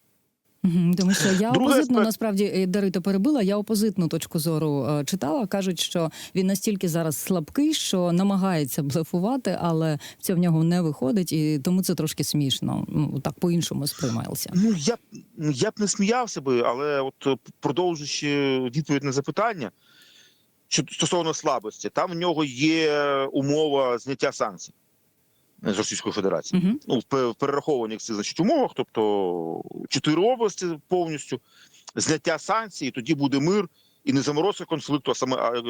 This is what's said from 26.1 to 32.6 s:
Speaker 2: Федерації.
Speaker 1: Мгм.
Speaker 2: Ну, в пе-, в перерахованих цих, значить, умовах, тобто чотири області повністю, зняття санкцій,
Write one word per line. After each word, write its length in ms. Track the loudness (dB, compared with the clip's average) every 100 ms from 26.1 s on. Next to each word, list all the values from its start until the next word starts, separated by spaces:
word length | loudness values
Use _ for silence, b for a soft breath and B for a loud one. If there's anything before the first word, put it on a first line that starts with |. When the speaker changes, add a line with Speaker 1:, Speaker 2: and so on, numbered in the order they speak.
Speaker 2:
Федерації. 480 | -2 -2 -2 -2 -2
Speaker 1:
Мгм. 180 | 0 -2 -2
Speaker 2:
Ну, 120 | -4
в 40 |
пе-, 220 | -2 -2 0
в 100 | -2
перерахованих 640 | -2 -2 0 -2 -2 -6
цих, 160 | -6 -4
значить, 240 | -4 0
умовах, 320 | 2 2 0 -2
тобто 840 | -4 0 2 2 0 -2 -4 -6 -10 -12 -6
чотири 320 | -2 0 2
області 440 | 2 2 0 -2 -6 -8 -2
повністю, 520 | -2 0 -4 -8 -10 B B B B B -4
зняття 440 | 0 0 0 -2
санкцій, 460 | 0 -2